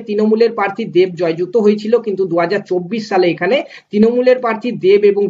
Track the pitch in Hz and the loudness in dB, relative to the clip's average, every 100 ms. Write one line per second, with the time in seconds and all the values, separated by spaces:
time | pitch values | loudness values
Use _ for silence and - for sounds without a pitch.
0 | 214 208 214 220 226 220 196 196 208 160 | -4 -2 0 2 2 0 -4 -4 -2 0
1 | 185 170 175 165 180 233 208 208 214 233 | 0 0 -4 -2 -2 0 2 0 0 -2
2 | 226 190 190 170 170 190 196 180 175 220 | -2 -4 -2 -2 -2 -2 -2 -4 -4 -8
3 | 214 190 180 160 180 269 - - _ 208 | -2 0 0 0 -2 -2 -4 -14 _ 2
4 | 220 247 254 254 240 220 247 175 175 202 | 2 4 2 2 0 -4 -6 -2 2 4
5 | 208 202 196 | 4 2 -2